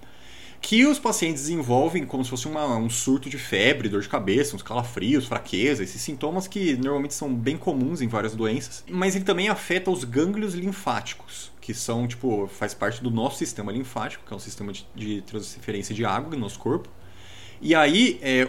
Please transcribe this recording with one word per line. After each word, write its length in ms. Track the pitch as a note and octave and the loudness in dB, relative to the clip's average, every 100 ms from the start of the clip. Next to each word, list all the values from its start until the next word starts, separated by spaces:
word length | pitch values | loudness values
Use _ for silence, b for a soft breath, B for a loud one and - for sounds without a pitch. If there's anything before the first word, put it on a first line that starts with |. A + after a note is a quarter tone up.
| b b b b b b | b b b b b b
que 220 | - A3 C#4+ | 4 6 8
os 100 | C#4+ | 6
pacientes 460 | A3+ G#3 E3 C#3+ | 2 2 0 0
desenvolvem 640 | D3 E3 B2 B2 D#3+ F3 C3 | -2 0 4 4 4 2 -2
como 160 | C3 | -2
se 80 | B2 | -2
fosse 160 | B2+ D#3 | -4 -4
uma, 300 | D#3 D3 A2+ | -2 0 0
um 120 | A2+ | 0
surto 400 | - - C3+ C3+ | 0 2 2 0
de 80 | C3+ | -8
febre, 520 | - G2 A#2 C#3 A2 | 0 4 6 4 2
dor 120 | G2+ | 0
de 80 | - | 0
cabeça, 460 | C#3+ G2 A#2+ C#3+ | 0 4 4 2
uns 80 | G2 | -2
calafrios, 640 | - A#2+ A#2+ G2+ G2+ C#3+ A#2+ | -4 -2 -2 -2 2 2 2
fraqueza, 560 | A2 - G2+ C3 A#2+ | -4 -2 2 2 2
esses 180 | F#2+ - | -2 -6
sintomas 460 | - C3 D3 F#3 F#3+ | -8 -4 -2 -2 -4
que 300 | G3+ F3+ B2+ | 0 2 2
normalmente 380 | C3 C#3+ C#3+ | 2 0 -2
são 200 | - D3 | -4 -2
bem 220 | A#2+ A#2+ D#3+ | -2 -2 -2
comuns 440 | F#3 C#3 C3 E3+ | 0 0 0 0
em 60 | A#2 | 0
várias 300 | A2 G#2+ A2 | 0 0 0
doenças, 480 | A2 C3 - - - | 0 0 -4 -12 -6
mas 280 | F3+ F#3+ F#3+ | 0 2 2
ele 80 | |
também 240 | F#3+ F3+ G#3 | 2 2 2
afeta 420 | G3 - F3+ F#3 | 0 0 0 0
os 140 | D3+ | -2
gânglios 500 | A#2+ B2 F3 G#3 G#3 | 0 2 2 2 -2
linfáticos, 960 | F3 F#3+ F#3+ C#3 A2 - - - - - - | -2 -4 -2 -2 -2 -4 -10 -14 -14 -14 -12
que 140 | - | -8
são, 320 | A#2 - A#2 A#2+ | -6 -2 0 -2
tipo, 400 | A#2+ C3 G#2 G2 | -2 0 0 -2
faz 280 | - G#2+ | -4 -6
parte 280 | - G#2 A#2+ | -2 -2 0
do 80 | B2 | -2
nosso 280 | A#2 C3+ - | 0 0 -2
sistema 340 | - - G2+ | -6 -4 -4
linfático, 500 | A2+ C3 - C3+ - | -4 -4 -6 -6 -8
que 80 | - | -12
é 40 | G2 | -12
um 20 | |
sistema 340 | G#2 - G2+ | -10 -10 -10
de, 140 | F#2+ - | -10 -12
de 260 | A#2+ G#2+ G2+ | -8 -6 -4
transferência 680 | - G#2+ G2 - - G2+ - | -6 -8 -8 -10 -6 -6 -4
de 120 | A2 | -2
água 260 | A2 G#2 D3+ | 0 0 -2
no 80 | D3 | -6
nosso 220 | G2 - | -6 -4
corpo. 280 | A2+ D#3+ - - b b b b b b | 0 0 -2 -16 b b b b b b
E 140 | - | 4
aí, 460 | D#3+ D3 F#3 B3 - | 8 8 8 6 4
é, 240 | C#3 C3 | 2 4